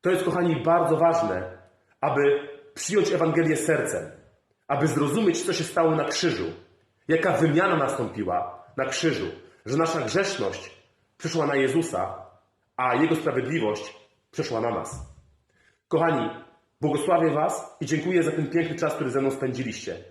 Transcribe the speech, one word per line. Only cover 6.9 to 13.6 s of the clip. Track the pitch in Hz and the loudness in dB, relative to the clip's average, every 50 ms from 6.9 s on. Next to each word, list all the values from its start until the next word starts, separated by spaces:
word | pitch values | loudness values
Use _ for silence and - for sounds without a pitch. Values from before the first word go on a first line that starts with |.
| _ _ _ - | _ _ _ 0
jaka | 156 160 160 190 151 | 2 2 4 2 2
wymiana | 139 160 160 147 165 185 196 180 | 4 2 4 4 4 4 4 2
nastąpiła | 156 139 131 135 - 120 104 - 110 101 90 87 87 87 - - - - - - | 2 0 0 0 -2 -4 -4 -4 -4 -4 -2 -2 -2 -2 -4 -10 -16 -20 -12 -6
na | - 135 | -4 -4
krzyżu, | 139 - - - 160 131 - - 85 - - - - _ _ _ | -4 -4 0 0 0 0 0 -4 -8 -8 -12 -18 -20 _ _ _
że | 104 127 | -4 0
nasza | 151 160 160 160 160 | 0 0 0 0 -2
grzeszność | 127 110 - 185 196 - - - 107 95 90 - - - - - _ _ _ _ _ _ _ | -4 -2 0 0 0 0 -2 -4 -4 -4 -4 -8 -12 -16 -20 -20 _ _ _ _ _ _ _
przeszła | _ - 160 165 165 151 | _ -8 -4 -2 0 0
na | 143 143 | 2 2
Jezusa, | 139 135 131 135 170 165 - - 90 92 - - - - - - _ _ _ _ _ _ _ _ | 2 2 2 2 0 0 0 -2 -4 -4 -4 -6 -12 -16 -18 -20 _ _ _ _ _ _ _ _
a | - 127 127 123 | -2 0 0 2
Jego | 127 156 160 165 | 2 2 2 2
sprawiedliwość | 156 - 156 127 127 123 123 156 165 | 0 0 0 0 0 -2 0 -2 0